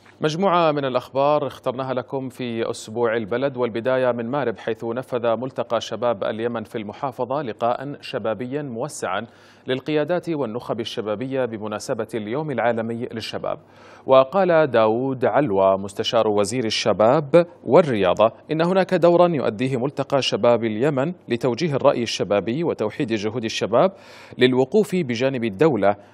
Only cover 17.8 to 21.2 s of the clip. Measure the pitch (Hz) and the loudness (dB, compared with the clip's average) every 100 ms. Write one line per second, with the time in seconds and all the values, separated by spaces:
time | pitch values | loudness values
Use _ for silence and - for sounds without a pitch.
17.8 | 156 110 92 85 110 - - 160 170 190 | 4 2 2 4 4 2 -4 0 2 2
18.8 | 185 185 170 170 175 151 - 104 131 131 | 2 4 4 6 4 2 -2 -2 -2 -2
19.8 | 127 - - 139 123 113 120 117 113 107 | -4 -4 -2 -2 0 2 2 2 0 -2
20.8 | 143 135 151 180 | 0 0 -2 -6